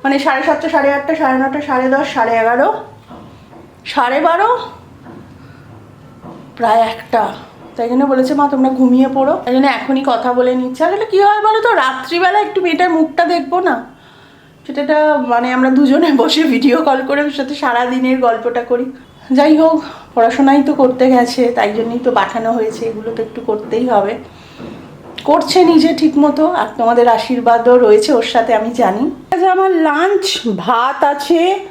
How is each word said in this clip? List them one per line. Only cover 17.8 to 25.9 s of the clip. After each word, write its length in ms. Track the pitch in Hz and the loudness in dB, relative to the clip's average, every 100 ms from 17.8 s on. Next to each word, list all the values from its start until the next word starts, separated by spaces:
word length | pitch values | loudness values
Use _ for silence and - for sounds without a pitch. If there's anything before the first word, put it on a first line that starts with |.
| 247 254 254 262 | -2 -2 0 0
গল্পটা 460 | 247 226 240 240 | 0 0 -4 -6
করি। 280 | 240 240 262 - - - - | -4 -4 -4 -10 -20 -20 -4
যাই 240 | 262 294 302 | 2 4 4
হোক, 260 | 320 320 - - - | 4 2 -4 -18 -8
পড়াশোনাই 480 | 247 233 240 269 285 | 0 0 2 4 4
তো 120 | 277 | 2
করতে 360 | 285 254 254 254 | 2 0 2 2
গেছে, 420 | 254 240 - 240 233 | 4 2 0 0 0
তাই 160 | 208 | -2
জন্যই 260 | 214 226 240 | -2 -4 -2
তো 120 | 247 | -2
পাঠানো 420 | 220 190 233 226 | 0 -2 -4 -2
হয়েছে, 340 | 233 220 - 226 | -2 -4 -4 -8
এগুলো 240 | 214 220 226 | -8 -8 -8
তো 60 | |
একটু 180 | 220 247 | -8 -8
করতেই 480 | 226 214 - 220 247 | -6 -6 -4 -4 0
হবে। 300 | 214 196 254 - - - - - - - - - - | 0 0 -6 -14 -20 -20 -20 -18 -18 -20 -20 -18 -6
করছে 400 | - 320 - 370 | 0 0 2 4
নিজে 300 | 339 320 320 | 6 4 2